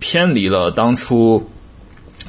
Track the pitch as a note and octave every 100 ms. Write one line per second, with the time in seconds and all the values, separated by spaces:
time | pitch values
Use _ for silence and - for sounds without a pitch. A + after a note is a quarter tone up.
0 | - E3+ F3+ B2 F#2+ F#2+ F2 - A#2 B2
1 | - A#2+ A2+ A2+ - - - - - -
2 | - -